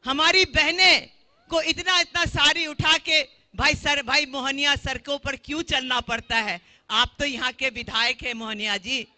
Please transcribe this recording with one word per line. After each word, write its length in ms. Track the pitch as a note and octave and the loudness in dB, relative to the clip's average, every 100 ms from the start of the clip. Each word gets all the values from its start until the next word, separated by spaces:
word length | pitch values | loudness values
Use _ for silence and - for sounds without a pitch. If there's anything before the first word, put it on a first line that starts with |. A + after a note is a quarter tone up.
हमारी 400 | A#3+ C#4 D#4+ F#4 | -4 0 4 4
बहनें 640 | F#4 C#4 D4+ F4 F#4 C#4+ B2+ _ _ _ _ | 4 2 0 4 4 4 0 _ _ _ _
को 120 | E4 | -2
इतना, 380 | D#4+ D#4 F4 F4+ | 0 -2 0 0
इतना 240 | E4+ F4 | 0 -2
साड़ी 420 | E4 D#4+ D4 D#4 D#4+ | -2 2 2 2 -2
उठा 320 | D4 D#4 D#4+ | -2 2 2
के 240 | D#4+ D#4 - _ _ F#3+ | 2 0 0 _ _ -2
भाई 180 | C#4 | 0
सर, 280 | D4+ D4 C#4+ | 0 0 -2
भाई 240 | A#3 C#4 D4 | 2 0 0
मोहनिया, 500 | C4+ B3+ C#4 C#4+ C#4 | -4 -4 -2 0 0
सड़कों 420 | C4+ B3+ C#4 C#4+ | -2 -8 -6 -6
पर 180 | C#4 C4 | -6 -8
क्यों 260 | - D4+ | -8 -8
चलना 380 | E4+ C#4+ B3+ B3 | -2 -2 0 -4
पड़ता 360 | A#3+ A3+ - A3+ | -2 -6 -2 -2
है? 240 | G#3 F3 _ _ _ | -2 -6 _ _ _
आप 260 | A3 A#3+ - | 0 0 0
तो 60 | |
यहाँ 280 | C#4+ A#3+ B3+ | -4 -2 -4
के 180 | B3 C4 | -2 -4
विधायक 520 | A#3+ A#3 A#3 A#3+ B3 | -4 -4 0 0 -2
हैं 120 | B3 | -6
मोहनिया 420 | A3+ A3+ G#3+ G#3+ G3+ | -8 -8 -6 -4 -4
जी। 300 | F#3+ C4 A3 | -4 -6 -6